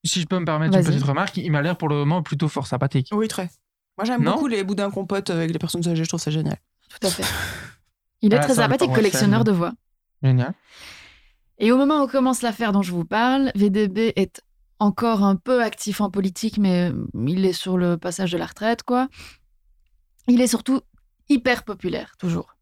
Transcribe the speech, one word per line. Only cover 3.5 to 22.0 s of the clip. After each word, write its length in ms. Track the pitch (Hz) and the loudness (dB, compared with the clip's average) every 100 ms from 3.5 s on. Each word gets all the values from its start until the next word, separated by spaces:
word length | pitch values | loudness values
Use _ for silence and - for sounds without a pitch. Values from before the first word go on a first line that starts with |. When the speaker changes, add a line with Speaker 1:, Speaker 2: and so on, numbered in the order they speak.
| _ _ _ _ - | _ _ _ _ -6
Speaker 3:
Moi, 60 | |
j'aime 180 | 220 247 | -4 0
Speaker 1:
Non ? 100 | 240 | 0
Speaker 3:
beaucoup 140 | 311 285 | 0 -2
les 180 | 220 | -2
boudins 260 | 190 202 202 | -2 -4 -4
compotes 380 | 196 185 196 202 | -4 -4 -4 -2
avec 220 | 170 165 | -2 -2
les 80 | 160 | -4
personnes 280 | 165 170 170 | -4 -2 -2
âgées, 180 | 165 | -2
je 40 | 165 | -2
trouve 120 | 170 | -4
ça 100 | - | -4
génial. 260 | 156 151 - _ _ _ | -2 -4 -6 _ _ _
Speaker 2:
Tout 180 | - 196 | -4 -4
à 40 | |
fait. 140 | 180 190 - - - - - _ _ _ _ | -2 -4 -6 -8 -10 -16 -20 _ _ _ _
Il 100 | 214 | 2
est 40 | 240 | 4
Speaker 1:
Ah, 40 | |
Speaker 2:
très 140 | 247 | 4
Speaker 1:
ça, 80 | 240 | 2
Speaker 2:
sympathique, 260 | 226 254 370 | 2 2 2
Speaker 1:
Victor 80 | 240 | 4
Speaker 2:
collectionneur 440 | 208 - 202 202 | 2 2 4 4
Speaker 1:
Wessel. 120 | 214 | 4
Speaker 2:
de 60 | 185 | 2
voix. 140 | 175 240 _ _ _ _ | 0 -6 _ _ _ _
Speaker 1:
Génial. 320 | 135 127 127 - _ - - - - - _ _ _ _ | 2 2 0 -6 _ -20 -20 -20 -20 -20 _ _ _ _
Speaker 2:
Et 140 | 214 | 4
au 40 | 254 | 4
moment 260 | 285 302 | 4 2
où 40 | 269 | 2
commence 360 | 277 254 247 | 2 2 0
l'affaire 300 | 240 208 226 | -4 -2 0
dont 100 | 202 | 2
je 100 | 180 | 0
vous 120 | 175 | -4
parle, 480 | 165 214 240 269 269 | -2 0 2 2 0
V 140 | 196 202 | 2 2
D 200 | 196 208 | 4 0
B 100 | 190 226 - | 0 0 0
est 260 | 190 - _ _ _ _ | -2 -4 _ _ _ _
encore 440 | 208 - 233 220 | 0 2 0 2
un 120 | 196 190 | 2 2
peu 260 | - 254 | 2 0
actif 380 | 220 - 208 196 | 0 -4 -8 -2
en 100 | 208 | -2
politique, 460 | 202 190 175 220 208 | 0 -4 -2 -4 0
mais 340 | 196 180 175 - 110 92 127 | 2 2 0 -2 -6 -4 -2
il 180 | 185 | 2
est 80 | 190 | 0
sur 240 | 175 185 185 | 0 -2 0
le 220 | 175 170 | 0 0
passage 340 | 180 175 185 | -4 -4 -4
de 60 | 175 | -4
la 80 | 165 | -6
retraite, 360 | - 214 233 | -4 -2 -2
quoi. 260 | - 247 262 - - - _ _ _ _ _ _ _ _ - | -2 -2 -2 -8 -20 -20 _ _ _ _ _ _ _ _ 2
Il 140 | 240 | 4
est 60 | 254 | 4
surtout 340 | 226 - 262 _ _ _ _ _ | 0 0 -2 _ _ _ _ _
hyper 360 | 277 254 233 | 0 2 -2
populaire, 480 | - 196 180 170 | -4 -8 -6 -6